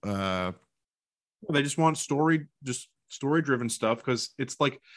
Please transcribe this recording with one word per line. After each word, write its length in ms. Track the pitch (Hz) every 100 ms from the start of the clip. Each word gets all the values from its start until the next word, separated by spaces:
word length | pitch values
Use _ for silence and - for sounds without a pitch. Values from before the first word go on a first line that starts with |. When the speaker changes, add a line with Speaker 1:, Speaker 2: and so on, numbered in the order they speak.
Speaker 1:
uh, 480 | 101 98 95 92 92 90 _ _ _ _ _ _ _ _
Speaker 2:
Well, 120 | -
they 100 | 147
just 160 | 143 151
want 180 | 160 151
story, 480 | - 147 160 160 147 _
just 260 | 135 120 - _ _
story-driven 640 | - 139 160 139 127 117
stuff, 340 | - 113 113
'cause 260 | - 120 - -
it's, 220 | 131 -
like, 200 | 143 - _